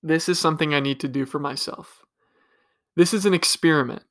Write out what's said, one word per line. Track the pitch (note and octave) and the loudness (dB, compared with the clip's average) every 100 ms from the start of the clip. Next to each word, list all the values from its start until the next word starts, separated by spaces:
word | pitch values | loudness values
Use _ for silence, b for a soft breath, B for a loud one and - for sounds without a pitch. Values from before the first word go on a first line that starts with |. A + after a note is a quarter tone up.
| D#3+ | 0
This | D#3+ D#3+ | 0 0
is | F3 | 0
something | E3 D#3+ D#3+ | 0 0 0
I | D3 | 0
need | C#3 C3+ | 0 -4
to | C#3 | -4
do | C3 C3+ | -4 -4
for | D3 | -6
myself. | C#3+ C3+ - - D#3 - _ _ _ _ _ _ _ _ _ - | -8 -8 -10 -10 -18 -20 _ _ _ _ _ _ _ _ _ 2
This | F3 | 2
is | G#3+ G3+ | 4 2
an | |
experiment. | F3+ - - E3 D3+ B2 A#2 _ | 2 0 2 4 4 2 -6 _